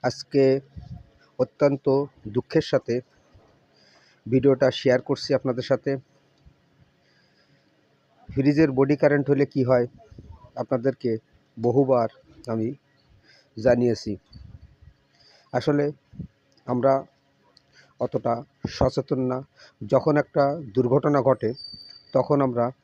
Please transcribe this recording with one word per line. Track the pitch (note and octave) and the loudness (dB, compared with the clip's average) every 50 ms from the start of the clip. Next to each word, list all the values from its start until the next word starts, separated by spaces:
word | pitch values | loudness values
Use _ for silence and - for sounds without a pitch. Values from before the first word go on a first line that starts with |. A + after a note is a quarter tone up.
| - | -4
আজকে | B2+ - - - _ - C#3 C3+ C3+ C3 C#3 C3+ _ _ - - - - - - _ _ _ _ _ _ _ | -4 -6 -6 -16 _ 2 4 4 4 2 0 -2 _ _ -20 -16 -16 -18 -18 -18 _ _ _ _ _ _ _
অত্যন্ত | B2+ - _ _ D3 C#3+ C#3 C#3+ _ C#3+ C3+ C#3 C#3+ C#3+ _ _ _ A2 G#2 | -4 -4 _ _ 2 2 2 0 _ 0 0 0 0 -4 _ _ _ -6 -6
দুঃখের | B2 - _ - E3 D3+ - | -6 -6 _ 0 0 0 2
সাথে | - C3 - - A#2 B2 B2+ _ _ _ _ _ _ - _ _ _ _ _ _ _ _ _ _ _ _ _ _ _ _ _ | -2 -2 -2 -2 -4 -4 -6 _ _ _ _ _ _ -20 _ _ _ _ _ _ _ _ _ _ _ _ _ _ _ _ _
ভিডিওটা | A2 A2+ C3 A#2+ C#3 C3+ B2+ C#3 B2+ B2 - | -2 -2 2 4 2 2 4 2 0 0 0
শেয়ার | - C3+ B2 - - | 0 0 0 0 0
করছি | - C#3 - - - C#3+ | -4 -6 -6 -4 -4 -4
আপনাদের | B2+ - C3+ A#2+ B2 B2 - | -2 -2 -2 -4 -4 -2 -2
সাথে। | C3+ B2 _ C#3+ C#3 C3+ - _ _ _ _ _ _ _ _ - _ _ _ _ _ _ _ _ _ _ _ _ _ _ _ _ _ _ _ _ _ _ _ _ _ _ _ _ _ _ _ _ _ _ _ - | -4 -2 _ -6 -6 -6 -8 _ _ _ _ _ _ _ _ -20 _ _ _ _ _ _ _ _ _ _ _ _ _ _ _ _ _ _ _ _ _ _ _ _ _ _ _ _ _ _ _ _ _ _ _ -10
ফ্রিজের | - - C3+ C#3+ C#3+ C#3+ D#3+ D3+ C3 | -6 0 2 2 4 4 2 2 4
বডি | B2+ C#3 C3+ D3+ | 0 2 2 2
কারেন্ট | C#3 - D3 C#3+ C#3+ C#3 C#3 | 2 2 2 2 2 2 0
হলে | C#3+ C#3 C#3+ | 0 0 0
কি | C3+ _ C#3+ B2+ A#2+ | -2 _ -2 2 2
হয়, | C3 B2 A#2+ - _ - - - - - - - - - - - _ | 2 2 2 0 _ -20 -20 -20 -20 -20 -20 -20 -20 -20 -20 -18 _
আপনাদেরকে | - B2 - C#3 B2+ A#2 C3+ B2+ _ - A#2+ A2+ A2+ _ _ _ _ _ _ _ | -12 -6 -4 -4 -2 -2 -2 -4 _ -4 -4 -4 -4 _ _ _ _ _ _ _
বহুবার | - A2 A#2+ A#2 C#3 C#3 C3 C3 A#2+ A2+ A2+ - - _ _ - - - - A2+ | -4 -2 0 2 2 2 2 2 0 0 -2 -6 -12 _ _ -20 -18 -10 -6 -4
আমি | A2+ A2 A#2 D3 - _ _ _ _ _ _ _ _ _ _ _ _ _ _ _ | -4 -4 -6 -6 -10 _ _ _ _ _ _ _ _ _ _ _ _ _ _ _
জানিয়েছি। | A2 A2 B2+ B2 A#2+ A#2+ A#2+ A2+ - - A2 G2+ - _ _ - - - - - - - - _ _ - - _ _ _ _ _ _ _ _ _ _ _ _ - | -2 2 2 2 4 2 0 -2 -2 -6 -10 -10 -10 _ _ -20 -20 -20 -20 -20 -20 -20 -20 _ _ -20 -20 _ _ _ _ _ _ _ _ _ _ _ _ -6
আসলে | B2 - - D3 C#3+ D3 D3 D3 _ _ _ - - - - _ _ _ _ _ _ _ | -4 -2 0 0 0 0 -2 -6 _ _ _ -18 -16 -16 -16 _ _ _ _ _ _ _
আমরা | - B2+ B2 A#2 C3+ C3+ C3+ - _ _ _ _ _ _ _ _ _ _ _ _ _ _ _ _ _ _ _ | -6 -4 0 2 2 2 2 0 _ _ _ _ _ _ _ _ _ _ _ _ _ _ _ _ _ _ _
অতটা | A#2+ A#2+ - B2 - B2 A#2 A#2 C#3 _ _ _ _ - - | -8 -4 -4 -4 -2 -2 -4 -4 -6 _ _ _ _ -10 -2
সচেতন | - C#3 C3 - - C3 - D3+ B2+ C3 B2+ | 0 0 0 0 -4 -4 -4 -4 -2 -2 -2
না। | B2+ C3 C3+ _ _ _ - - _ _ A2 | -4 -6 -8 _ _ _ -20 -20 _ _ -6
যখন | G#2 C#3 C3 - D#3 D3 | 0 0 2 2 2 0
একটা | D3 C#3+ _ _ E3 C#3 C#3 C#3+ E3+ D3+ A#2 - | 0 0 _ _ 0 0 0 0 -4 -10 -6 -2
দুর্ঘটনা | B2+ B2 A#2+ B2 C3+ - D3+ D3 C#3 B2 C3+ | 0 0 2 2 2 2 2 0 2 2 2
ঘটে, | C3 - - G#2+ B2+ - - - - - - - - - _ _ - | 0 2 0 -4 -4 -6 -12 -20 -20 -20 -20 -20 -20 -20 _ _ -2
তখন | C3 B2 - D3+ C#3+ C#3 | -2 0 2 2 2 2
আমরা | C3 A#2+ A#2+ A#2+ B2 C3 _ | 0 0 0 -2 -2 -2 _